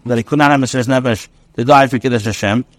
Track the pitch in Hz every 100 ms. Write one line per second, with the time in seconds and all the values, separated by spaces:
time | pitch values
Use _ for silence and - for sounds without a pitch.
0 | 123 117 - 147 147 139 127 131 120 131
1 | 127 107 - _ _ - 120 143 135 123
2 | 131 120 110 101 101 113 -